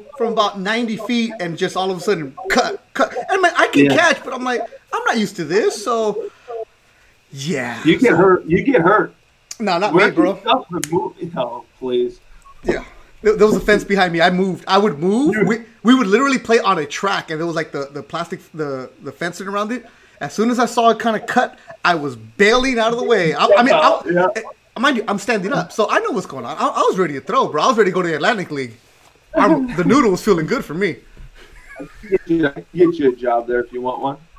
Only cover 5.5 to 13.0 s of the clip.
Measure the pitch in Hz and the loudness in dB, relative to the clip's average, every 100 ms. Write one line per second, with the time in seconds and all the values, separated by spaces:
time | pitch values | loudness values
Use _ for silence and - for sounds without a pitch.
5.5 | 185 392 - - 233 214 208 - - - | 0 0 -2 -2 -2 -2 -4 -8 -14 -14
6.5 | 453 - _ _ _ _ _ _ 135 143 | -12 -12 _ _ _ _ _ _ -10 -6
7.5 | 143 120 117 147 170 233 165 190 180 - | -4 -6 -2 0 4 4 6 4 4 2
8.5 | 180 - 247 170 214 - - _ _ - | 0 2 2 4 2 0 -8 _ _ -18
9.5 | - 208 170 202 170 202 160 175 190 226 | -6 -2 0 2 4 4 4 0 0 0
10.5 | 254 - 170 151 170 - - 175 165 - | 0 -2 -8 -4 -4 -4 -8 -10 -6 -8
11.5 | - - _ 127 123 123 - - - - | -8 -16 _ -4 -2 -2 -6 -20 -20 -20
12.5 | - - 147 - - | -8 -6 -6 -8 -20